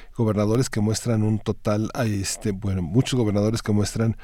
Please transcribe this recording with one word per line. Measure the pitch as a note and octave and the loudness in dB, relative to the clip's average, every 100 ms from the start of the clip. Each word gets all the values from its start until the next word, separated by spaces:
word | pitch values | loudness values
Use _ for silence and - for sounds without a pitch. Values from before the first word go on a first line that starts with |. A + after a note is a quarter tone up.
| - - | -12 -2
gobernadores | A2 G2+ G#2 A#2 C3 | 0 2 2 2 0
que | A2+ | 0
muestran | G#2+ G#2+ B2 A2 | 0 0 0 0
un | G#2+ G#2+ | 2 0
total, | - G2+ - G#2 A2 | -2 -4 0 0 -2
a | - A2+ | -2 -2
este, | G2+ G2 - A2 | -2 -4 -4 -4
bueno, | F#2+ G2+ F#2+ | -2 -2 -2
muchos | D#2+ A2 - B2+ | 2 2 2 2
gobernadores | G#2+ G2+ G#2+ A2+ | 2 2 2 0
que | - | 0
muestran | G#2 G2+ A2 A2+ - | 2 0 0 0 0